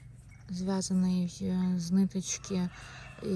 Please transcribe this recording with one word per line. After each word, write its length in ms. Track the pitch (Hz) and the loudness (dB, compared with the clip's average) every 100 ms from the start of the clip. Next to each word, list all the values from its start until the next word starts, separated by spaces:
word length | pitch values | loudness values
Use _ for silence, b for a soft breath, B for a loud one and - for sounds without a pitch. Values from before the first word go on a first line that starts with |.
| - - - - - | -20 -20 -20 -18 -10
Зв'язаний, 880 | 180 185 190 185 185 185 180 175 - | -4 0 0 2 4 4 4 0 -2
е, 320 | 190 185 185 180 | 0 2 2 2
з 140 | 170 | 4
ниточки, 640 | 190 190 190 - - - | 4 4 2 -4 -6 -2
е, 720 | 185 175 - - - - - 208 | 0 0 -4 -14 -16 -16 -8 -2